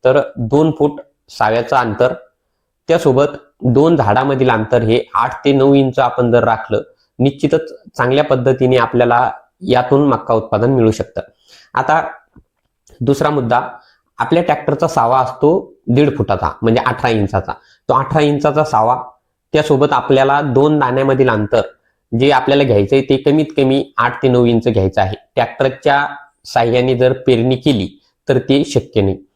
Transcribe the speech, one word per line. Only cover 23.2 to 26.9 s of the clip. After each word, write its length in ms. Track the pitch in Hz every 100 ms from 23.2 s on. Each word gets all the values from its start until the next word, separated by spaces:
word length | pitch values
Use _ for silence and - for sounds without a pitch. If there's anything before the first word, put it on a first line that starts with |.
| 147 147 151 -
कमी 360 | 135 135 131 -
आठ 260 | 120 123
ते 40 | 135
नऊ 180 | 123 120
इंच 220 | 117 120
घ्यायचं 340 | 104 95 92
आहे. 140 | 95 104 _ -
ट्रॅक्टरच्या 720 | 117 - 135 131 151 143 143 - - _ -
साह्याने 500 | 135 117 123 127